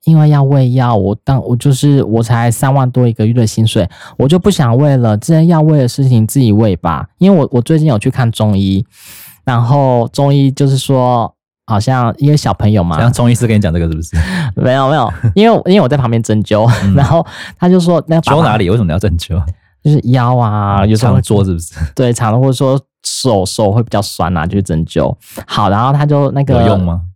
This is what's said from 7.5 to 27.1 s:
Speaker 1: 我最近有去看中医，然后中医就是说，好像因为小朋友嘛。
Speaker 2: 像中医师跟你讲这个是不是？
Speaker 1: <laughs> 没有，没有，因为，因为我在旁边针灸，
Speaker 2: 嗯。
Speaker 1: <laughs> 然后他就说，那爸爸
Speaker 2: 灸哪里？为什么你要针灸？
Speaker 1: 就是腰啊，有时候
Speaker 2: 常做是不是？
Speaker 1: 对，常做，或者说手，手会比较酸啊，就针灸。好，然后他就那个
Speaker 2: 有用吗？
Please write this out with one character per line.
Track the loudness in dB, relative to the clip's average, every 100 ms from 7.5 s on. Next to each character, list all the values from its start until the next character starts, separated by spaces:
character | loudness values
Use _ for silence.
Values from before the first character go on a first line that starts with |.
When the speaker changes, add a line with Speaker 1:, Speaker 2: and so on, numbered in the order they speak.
Speaker 1:
我 | -2
最 | 0 0
近 | 2
有 | 0
去 | -2
看 | -2 -2
中 | 0 0 0
医， | 0 -2 -4 _ -20 -20 -20 -10
然 | -4 -2
后 | 0 2 2 0 -2
中 | 0 0
医 | 2 0
就 | 0 0
是 | 0
说， | 0 0 2 0 -2 _ _ _ -4
好 | -2
像 | 0 0 0 0
因 | 0
为 | 2
小 | 0
朋 | -2 0
友 | 0
嘛。 | 0 0
Speaker 2:
像 | 0
中 | 2 0
医 |
师 | 0 0
跟 |
你 | 0
讲 | 0
这 | -2
个 | -4
是 |
不 | -6
是？ | -6 -4 -2 -4
Speaker 1:
<laughs> | -4 -4
没 | -2
有， | 0 0
没 | 0
有， | -2 -2 -2
因 | 2 2
为， | 2 2
因 |
为 | 2
我 | 2
在 | 0
旁 | 0
边 | -2
针 | 0 -2
灸， | 0 0 2 0
Speaker 2:
嗯。 | 0
Speaker 1:
<laughs> | 0
然 |
后 | 2 0 -2 -12 -20 -2
他 | 2
就 | 2
说， | 2 0 0
那 | -2
爸 | 0
爸 | 0
Speaker 2:
灸 |
哪 | 2 0
里？ | 0
为 | 0
什 |
么 | 0
你 |
要 | -2
针 | -2 -4
灸？ | -4 -6 -6 -10 _ _
Speaker 1:
就 | 0
是 | 0 0
腰 | 0 2 0
啊， | 0 -2 0 0
有 | 2 2
时 | 2
候 |
Speaker 2:
常 | 0
做 | 0 0
是 | 0
不 | -4
是？ | -8 -8 -8
Speaker 1:
对， | -2 -2
常 | 0 -2
做， | 0
或 | 0
者 |
说 | 0 0 -2 _ _
手， | -12 -6 -2 0 -2
手 | -2 0
会 | 0
比 | -2
较 | -4
酸 | -6 -6 -4 -2
啊， |
就 | -2 -4
针 | -2 -4
灸。 | -4 -4 -4 -6 -14 -18 -10
好， | -4 -2
然 | 0
后 | 0
他 | 0
就 | 0 0 0
那 | -2
个 | 0 2
Speaker 2:
有 | 2
用 | 0
吗？ | -2 -4 -8